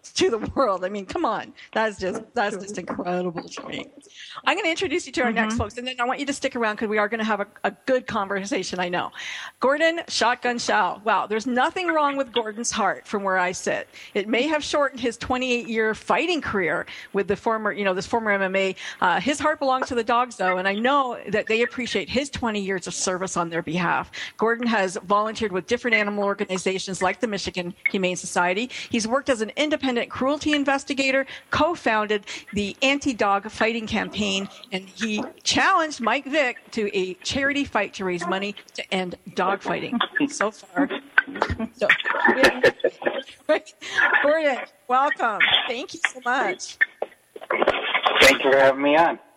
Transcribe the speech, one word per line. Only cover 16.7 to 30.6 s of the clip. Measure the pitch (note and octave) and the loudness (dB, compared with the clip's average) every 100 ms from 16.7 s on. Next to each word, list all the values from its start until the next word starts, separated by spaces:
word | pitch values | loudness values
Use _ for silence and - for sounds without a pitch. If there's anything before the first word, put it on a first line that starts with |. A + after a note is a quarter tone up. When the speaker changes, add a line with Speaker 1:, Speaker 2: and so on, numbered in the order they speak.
| - - - - | -2 -4 -12 -6
Speaker 1:
with | G3 F#3+ | -4 0
the | G3 | 0
former, | - A3 G#3 | 0 0 -2
you | F#3+ | 0
know, | G3+ | 0
this | F#3 F#3 | 0 -2
former | A#3+ A3 | -2 0
M | G3+ | 0
M | F#3+ F#3+ | 2 0
A. | F#3+ F#3 - - | 0 -2 -12 0
Uh, | F#3 E3+ | 2 2
his | F3+ D4 | 0 0
heart | C#4+ D#4 | 0 0
belongs | C4+ B3+ B3+ | 0 0 0
to | B3 | -4
the | |
dogs, | A3 A#3+ B3 - | 2 2 2 0
though, | F#3 F#3 | 0 2
and | F#3+ | 0
I | G3+ | 2
know | A#3+ C#4+ B3+ A#3+ - | 2 2 2 -4 -4
that | G#3 - | -4 0
they | A3+ | 0
appreciate | A#3+ - A#3 G#3 F3 | 0 -2 -4 -4 -2
his | G#3+ C#4+ | -2 -2
twenty | - A#3 G#3 | -4 -4 -2
years | F#3+ F#3+ - | -2 -4 -6
of | |
service | - - F#3 F3+ - | -4 -2 -2 -2 -2
on | E3+ | -2
their | E3 | -2
behalf. | E3 E3 E3+ D3 - - - - | -2 -2 2 0 -2 -10 -12 -2
Gordon | A3 A#3 A#3+ | 0 2 2
has | A3 F#3+ F#3 | 2 0 -2
volunteered | F3+ G3+ G#3+ G#3+ A3 | 0 2 2 -2 -2
with | F3+ F3 | -2 -2
different | A#3+ B3 G#3+ | -2 2 2
animal | G#3 G#3 | 2 0
organizations | G3+ G3 G3+ F#3 F#3+ F#3+ - F#3 | 0 0 -2 -2 -2 -2 -4 0
like | F#3 G3+ | 0 0
the | B3 | -2
Michigan | G3+ - F#3 F3 - - | -2 -4 -6 -8 -6 -4
Humane | G3+ F#3 F3+ | 0 0 0
Society. | - G3 F3+ F#3 B3 - - | -2 2 2 2 -2 -8 -4
He's | A#3+ G#3+ | -2 0
worked | C4 C4+ | -2 0
as | A#3+ | 0
an | G#3+ - | 0 0
independent | D4+ D4 C4+ A#3+ G3+ | 0 0 0 -2 -2
cruelty | - C4 D4 D4+ | -2 0 0 0
investigator, | D4 | 0